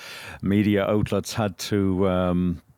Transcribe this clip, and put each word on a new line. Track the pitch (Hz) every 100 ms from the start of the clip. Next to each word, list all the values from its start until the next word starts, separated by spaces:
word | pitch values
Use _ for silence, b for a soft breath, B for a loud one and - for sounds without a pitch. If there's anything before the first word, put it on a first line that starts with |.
| B B B B
media | 92 101 104 101
outlets | 98 107 101 101 -
had | - 104 87
to, | - 104 98 92 95
um, | 92 92 90 90 85 -